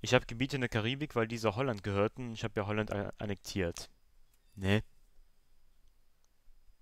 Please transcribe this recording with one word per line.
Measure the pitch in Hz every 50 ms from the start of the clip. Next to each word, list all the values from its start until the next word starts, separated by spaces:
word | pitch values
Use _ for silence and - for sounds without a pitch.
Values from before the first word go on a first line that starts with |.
Ich | - - 127
hab | 123 -
Gebiete | - 120 117 131 139 -
in | 135
der | 127 117
Karibik, | - 110 104 117 135 139 151 151 -
weil | 120 113 113
diese | 117 113 110 110 95
Holland | 117 135 139 113 104
gehörten. | 92 104 98 98 101 113 _ - 127 120
Ich | 113 107
hab | - 113 -
ja | 110 101
Holland | 101 107 107 107 104
a-, | 107 101 101 98 - -
annektiert. | - 104 101 - - - - 101 90 85 80 - - - - _ _ _ - - - _ _ _ _ - -
Ne? | 101 95 95 101 110 - - - - - _ - - - - - - _ _ - - - - - - - - _ _ - - - _ _ _ _ _ _ - - - - - - _